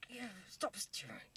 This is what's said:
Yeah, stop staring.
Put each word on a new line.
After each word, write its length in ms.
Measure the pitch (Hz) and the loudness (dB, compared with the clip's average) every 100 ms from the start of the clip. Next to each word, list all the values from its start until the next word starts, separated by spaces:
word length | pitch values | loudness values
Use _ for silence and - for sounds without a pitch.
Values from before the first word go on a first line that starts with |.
| - | -8
Yeah, 200 | 240 240 190 185 | -4 -4 -4 -10
stop 260 | - 208 - | 4 4 6
staring. 600 | - - 135 - - | -2 -2 -4 -6 -10